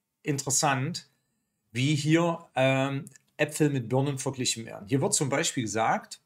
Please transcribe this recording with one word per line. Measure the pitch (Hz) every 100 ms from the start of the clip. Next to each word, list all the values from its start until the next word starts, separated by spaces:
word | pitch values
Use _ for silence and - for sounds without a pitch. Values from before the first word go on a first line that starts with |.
| _ _
interessant, | - 139 - 131 151 131 139 175 - _ _ _ _ _ _
wie | 117 135
hier, | 151 151 160 170 165 - -
ähm, | 131 135 135 139 - - _ -
Äpfel | 151 - 151
mit | 139 113
Birnen | 131 139 139
verglichen | 135 131 123 117
werden. | 113 107 101
Hier | 131
wird | 175
zum | - 139
Beispiel | 139 165 -
gesagt | 110 107 117 202 - -